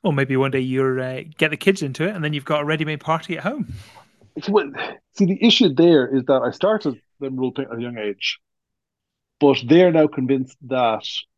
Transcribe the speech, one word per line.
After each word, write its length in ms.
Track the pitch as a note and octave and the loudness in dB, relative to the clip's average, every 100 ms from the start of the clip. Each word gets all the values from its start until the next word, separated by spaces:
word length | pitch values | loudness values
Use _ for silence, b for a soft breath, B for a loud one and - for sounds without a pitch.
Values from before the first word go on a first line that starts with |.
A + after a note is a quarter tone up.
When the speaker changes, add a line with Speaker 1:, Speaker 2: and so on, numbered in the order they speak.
Speaker 1:
Well, 100 | F#3+ | 0
maybe 240 | C#3 C3+ C3 | 0 0 0
one 140 | C3+ | 0
day 80 | C3+ | -2
you're, 400 | C3 C3 C3 B2+ | -2 -2 -2 -2
uh, 240 | B2+ C3 D#3+ - | -6 -10 -14 -2
get 120 | D#3+ | -2
the 80 | D3 | 2
kids 240 | - F#3+ | 0 0
into 260 | C#3+ B2+ E3 | -4 -4 -6
it, 60 | |
and 100 | G3+ | -4
then 100 | D3+ | -4
you've 120 | D3 C#3+ | -6 -2
got 160 | D3+ | -2
a 40 | D3 | -2
ready-made 340 | D#3 D#3 D3 | -4 -4 -6
party 380 | - D#3+ - D#3+ | -4 -4 -4 -6
at 60 | |
home. 300 | G3 C#4+ - B B B B _ _ - | -6 -6 -10 B B B B _ _ -12
Speaker 2:
It's 140 | - | 0
what, 180 | G3+ - - B B _ | 0 0 -10 B B _
see, 120 | - F#3 | 0 0
the 180 | - | 4
issue 300 | A3+ - G3 | 2 4 2
there 400 | C3+ E3+ D#3 B2 | 6 6 6 4
is 120 | C3+ B2 | -2 2
that 160 | C3+ | 0
I 100 | A#2+ | 0
started 480 | - F#3+ G#3+ D#3+ A#2+ _ _ | -2 -2 0 -4 -8 _ _
them 180 | C#3 C3 | -10 -4
role-playing 320 | B2+ B2+ C3+ | -6 -6 -10
at 60 | A#2 | -8
a 40 | |
young 160 | A#2+ A#2+ | -8 -6
age, 420 | G#2+ G2 - - _ _ _ _ _ _ _ _ _ _ | -8 -6 -8 -8 _ _ _ _ _ _ _ _ _ _
but 180 | C#3+ C3 A#2+ | 2 2 4
they're 280 | E3 F3+ | 6 6
now 140 | D#3+ D3+ | 4 2
convinced 500 | C#3+ C3 C3+ C3 _ | 0 -2 -2 -2 _
that 440 | B2+ C3 A#2 A2 - - - | -6 0 0 -2 -6 -12 -14